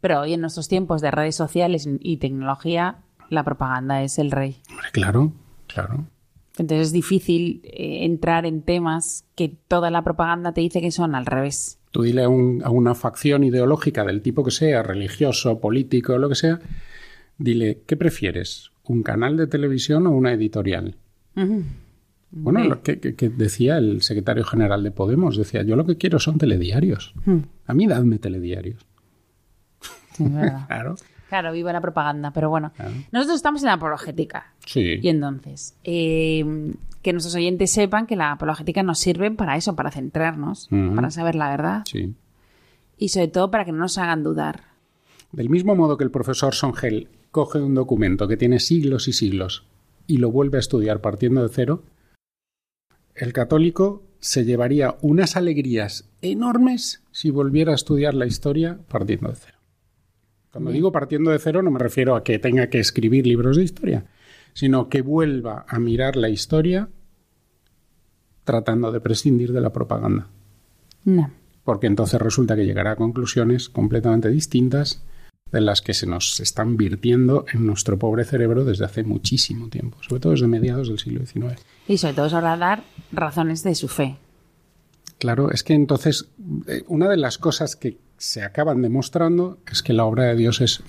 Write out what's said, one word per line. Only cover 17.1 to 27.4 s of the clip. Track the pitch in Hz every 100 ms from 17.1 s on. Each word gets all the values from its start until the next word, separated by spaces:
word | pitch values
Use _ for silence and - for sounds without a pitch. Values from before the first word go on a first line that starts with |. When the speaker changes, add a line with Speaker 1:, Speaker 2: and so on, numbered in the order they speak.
| - - _
Speaker 2:
dile, | 127 117 107 - -
"¿Qué | 151
prefieres? | 165 160 98 85 92 - - _
¿Un | - 120
canal | 107 110 127 156
de | 160
televisión | 143 143 135 - 151 180
o |
una | 139 127
editorial?". | 117 107 107 98 87 92 - _ _ _ -
Speaker 1:
Ujú. | 190 214 151 131 - _ _ _ _
Speaker 2:
Bueno, | 165 156 196
Speaker 1:
Sí. | 233
Speaker 2:
lo | -
que, | - -
que, | 135 113
que | 120
decía | 120 107 - 123 160
el | 110 104
secretario | - 104 98 117
general | 110 113 107 101
de | 101
Podemos, | - 98 135 180 107
decía, | 101 107
"Yo | 104 113
lo | 165
que | 165
quiero | 180 165
son | - 156
telediarios. | 143 95 87 110 180 98 - - -
Speaker 1:
Hmm. | 175